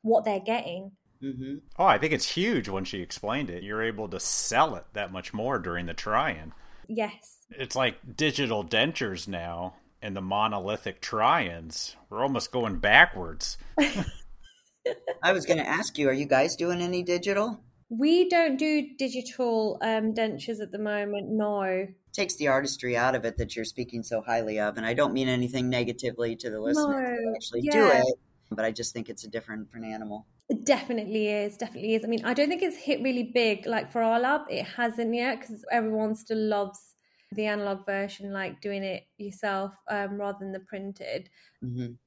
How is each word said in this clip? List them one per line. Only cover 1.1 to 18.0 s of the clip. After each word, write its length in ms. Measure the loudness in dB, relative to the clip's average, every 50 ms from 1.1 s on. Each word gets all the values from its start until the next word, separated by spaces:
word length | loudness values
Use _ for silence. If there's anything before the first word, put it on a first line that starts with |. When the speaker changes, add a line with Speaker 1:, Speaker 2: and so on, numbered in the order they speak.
| _ _
Speaker 2:
Mm-hmm. 320 | -10 -8 -8 -8 -8 -8 -8 -10 _ -14 -2 4
Speaker 3:
Oh, 60 | 6
I 140 | 6 6 6
think 140 | 4 2
it's 180 | 2 0 0 -2
huge 380 | 0 0 0 2 2 0 0 -2
when 160 | -4 -4 -4
she 160 | -4 -6 -8
explained 480 | -8 -8 -10 -6 -4 -4 -2 -2 -4 -6
it. 140 | -6 -8
You're 200 | -8 -6 -4 -2
able 260 | -2 -2 -2 -4 -6 -6
to 100 | -4 -4
sell 540 | 0 0 2 2 2 2 4 4 4 4 2
it 100 | -8 -10 -8 -6
that 180 | -6 -6 -4
much 200 | -6 -10 -10 -8
more 260 | -6 -4 -2 -2 -2 -2
during 260 | -2 -2 -4 -2 -4
the 80 | -4 -6
try-in. 580 | -6 -2 2 2 2 2 2 -2 -6 -10 -14 -14 -16 -18 -18 -18 -18 -12 -6
Speaker 1:
Yes. 500 | -4 -2 -2 -4 -6 -14 -18 -20 -20 -20 -20 _
Speaker 3:
It's 260 | -10 -10 -8 -4 0
like 400 | 2 2 2 2 -2 -16 -14 -2
digital 480 | 0 0 2 2 2 0 0 0 -2 -2
dentures 640 | 0 2 2 2 2 2 -2 -4 -4 -4 -6 -6 -6
now 460 | -6 -6 -6 -6 -6 -6 -6 -8 -10 -14 _ _ _ _
and 140 | -10 -6 -6
the 40 | -6
monolithic 800 | -2 0 2 4 4 2 2 -2 -2 -2 -4 -4 -4 -8 -8 -8
try-ins. 920 | -8 -4 0 4 4 6 6 4 2 -2 -6 -10 -12 -10 -8 -8 -8 -8 -10 -16 -18 _
We're 120 | -4 -2
almost 280 | 0 0 0 -2 -2 -2
going 260 | -2 -2 0 0 -2 0
backwards. 800 | 4 8 10 10 10 10 6 -6 -6 -6 -6 -4 -4 -4 -4 -6 -10 -4
<laughs> 1500 | 2 2 2 2 2 -2 -4 -4 -6 -12 -14 -14 -16 -16 -18 -20 _ _ _ _ _ _ _ -6 -4 -4 -6 -8 -6 0
Speaker 2:
I 100 | 2 4
was 140 | 4 4 4
gonna 160 | 2 2 2
ask 340 | 2 0 0 0 0 -2 0 2
you, 100 | 2 4
are 40 |
you 140 | 4 2 2
guys 280 | 4 6 6 6 4 2
doing 240 | 0 0 0 0 0
any 220 | 0 0 0 -2 0
digital? 560 | 0 0 0 2 0 2 2 2 0 -2 -8 -14 -20 _ _ _ _
Speaker 1:
We 400 | -2 2